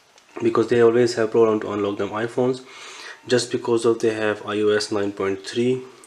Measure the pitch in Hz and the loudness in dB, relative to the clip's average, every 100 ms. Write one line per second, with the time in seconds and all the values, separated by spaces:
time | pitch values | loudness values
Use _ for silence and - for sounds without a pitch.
0 | _ _ _ - 117 117 110 120 117 120 | _ _ _ -4 0 0 2 4 6 6
1 | 117 117 110 117 113 107 101 104 101 101 | 2 0 0 4 4 2 -2 -4 -4 -4
2 | 98 104 117 131 127 131 - - - - | -6 -6 -4 -2 0 -2 -10 -18 -18 -16
3 | - - - 123 - 120 - 117 120 113 | -18 -16 0 0 0 -4 0 2 2 2
4 | 113 110 107 101 110 104 104 104 - 107 | 0 0 -2 -2 -4 0 2 2 0 -2
5 | 101 101 98 95 - 120 123 127 - - | -2 -2 -4 -4 -6 -2 0 -2 -6 -20